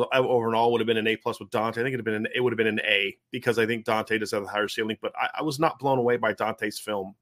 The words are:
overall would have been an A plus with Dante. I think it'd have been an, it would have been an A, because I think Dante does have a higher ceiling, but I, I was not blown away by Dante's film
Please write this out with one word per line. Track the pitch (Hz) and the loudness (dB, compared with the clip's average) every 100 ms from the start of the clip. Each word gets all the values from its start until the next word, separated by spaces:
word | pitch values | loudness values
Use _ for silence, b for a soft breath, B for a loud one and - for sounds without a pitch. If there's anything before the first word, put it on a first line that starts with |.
| 117 | 0
overall | 131 123 123 113 113 117 | 2 2 2 2 4 4
would | 117 | 4
have | 113 | 2
been | 113 | 2
an | 110 | 0
A | 110 | 0
plus | 117 107 | -2 -6
with | 104 | -4
Dante. | 117 110 113 | -2 0 -2
I | |
think | 127 131 | -2 -4
it'd | |
have | 110 | -2
been | 107 110 | -2 -2
an, | |
it | 127 | 0
would | 123 | 0
have | 113 | 2
been | 113 | 2
an | 107 - | 2 2
A, | 101 98 - _ | 2 2 -4 _
because | 127 123 113 | -4 0 2
I | 110 | 2
think | 117 | 0
Dante | 110 110 104 110 | 0 -2 0 -2
does | 104 | -2
have | 107 | -4
a | 95 | -2
higher | 104 104 | -2 -2
ceiling, | - 110 107 | -2 -4 -4
but | - - | -8 -4
I, | 127 - | -6 -4
I | |
was | 151 139 | -4 0
not | 160 - | 0 0
blown | 139 131 | 0 2
away | 120 120 | 2 2
by | 110 | 0
Dante's | 104 107 110 107 - | 0 -2 -2 -4 -6
film | - 104 95 101 | -4 -4 -4 -10